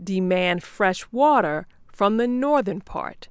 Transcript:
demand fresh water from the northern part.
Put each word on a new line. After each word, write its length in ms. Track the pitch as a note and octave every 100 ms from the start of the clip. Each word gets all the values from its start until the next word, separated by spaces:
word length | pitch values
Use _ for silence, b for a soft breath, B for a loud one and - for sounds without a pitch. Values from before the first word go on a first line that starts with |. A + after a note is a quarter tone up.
demand 600 | F#3 F#3+ F#3 F3+ F3+ F3
fresh 440 | - - F#3+ F3+ -
water 540 | A#3 D4+ C4+ D#3+ D3+ - - -
from 300 | - G3+ A3
the 120 | B3
northern 520 | B3 C#4+ D4 G3 F#3
part. 480 | - - C2 - -